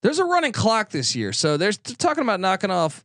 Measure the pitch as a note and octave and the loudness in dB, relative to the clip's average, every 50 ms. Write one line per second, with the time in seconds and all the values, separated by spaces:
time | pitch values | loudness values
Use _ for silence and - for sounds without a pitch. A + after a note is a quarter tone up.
0 | - B3 D4+ F4+ F#4 E4+ F4+ F4 D#4+ B3+ G#3 - F#3+ A3 A3+ A3 G#3+ - - C#3+ | 0 0 2 2 2 2 2 2 2 0 0 0 2 2 2 2 0 -2 -4 -4
1 | A#2+ - - A#2+ G#2+ F#2+ G2+ - D#3+ D3+ D3+ D3 F3+ G#3 G#3 - - - B3 - | -4 -2 -2 -4 -4 -4 -2 -2 0 0 0 0 0 -2 -2 -4 -8 -12 -6 -2
2 | D#4 F4 - D#4+ C4 A#3 G3+ F3+ F#3 F#3 F#3+ F#3 G#3+ F#3+ F#3 F3 E3 D#3 - - | -2 0 0 0 0 0 -2 0 0 0 0 0 0 0 2 2 0 0 -2 -6